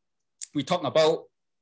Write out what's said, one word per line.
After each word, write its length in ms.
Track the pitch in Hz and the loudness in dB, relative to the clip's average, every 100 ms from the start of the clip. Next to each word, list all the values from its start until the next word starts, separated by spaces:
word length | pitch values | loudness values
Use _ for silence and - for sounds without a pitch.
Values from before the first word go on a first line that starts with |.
| _ _ _ _ - | _ _ _ _ -8
we 100 | 147 | -8
talk 200 | 135 180 143 | -2 -4 0
about 400 | 147 156 165 - _ _ _ | 2 2 2 -6 _ _ _